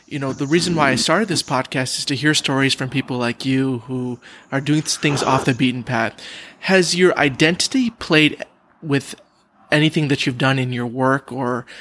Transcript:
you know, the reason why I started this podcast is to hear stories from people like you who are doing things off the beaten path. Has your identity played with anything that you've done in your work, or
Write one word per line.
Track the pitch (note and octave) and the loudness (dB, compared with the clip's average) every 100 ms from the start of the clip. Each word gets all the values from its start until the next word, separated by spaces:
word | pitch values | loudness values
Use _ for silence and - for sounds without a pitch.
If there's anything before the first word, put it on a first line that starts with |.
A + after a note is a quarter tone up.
| _ | _
you | D3 | -6
know, | C#3 | -6
the | - C#3 | -4 0
reason | E3+ E3+ E3 | 0 2 2
why | C#3 | 2
I | |
started | B2+ - E3 G#3+ | 2 2 2 2
this | D#3 | -2
podcast | - B2+ - C#3 C3 - | 0 -2 -2 -4 -4 -4
is | - | -4
to | |
hear | C3+ D3+ | 0 2
stories | D3+ - C3+ C3+ | 2 0 0 0
from | - B2+ | 0 -2
people | C#3 - B2 | -4 -4 -2
like | A#2+ A#2 | -2 -2
you | C3+ C3 C3+ B2 | 0 0 0 -2
who | B2 C3 B2 A#2+ - - - | -6 -6 -6 -8 -14 -20 -6
are | C3+ | -4
doing | D3 D3+ | 0 0
things | D3+ - D#3 C#3 | 0 -2 0 0
off | - C3 | 2 2
the | C#3 | 2
beaten | A#2+ C3 B2 | 2 0 0
path. | A#2+ A#2 A2 - - - - - | -4 -2 -2 -6 -18 -18 -20 -10
Has | - F#3+ E3 | 2 2 4
your | F3 F3+ B2 | 4 4 4
identity | C#3+ B2+ D#3 F3+ - C4 A#3+ | 0 2 2 2 0 0 0
played | - - D#3 D3 C3+ - _ _ _ | -4 0 4 4 0 -14 _ _ _
with | E3 C#3 - - _ _ _ _ - | -2 -2 -4 -16 _ _ _ _ 0
anything | D3+ D#3 D#3+ D3 | 2 4 2 0
that | C#3+ | 0
you've | C#3+ B2 | 0 0
done | C3+ C3+ | 0 0
in | B2+ | -2
your | B2 A#2+ | -4 -4
work, | B2 B2+ C3+ - | 0 0 0 -2
or | B2 B2 B2 A#2+ - | -6 -4 -4 -8 -20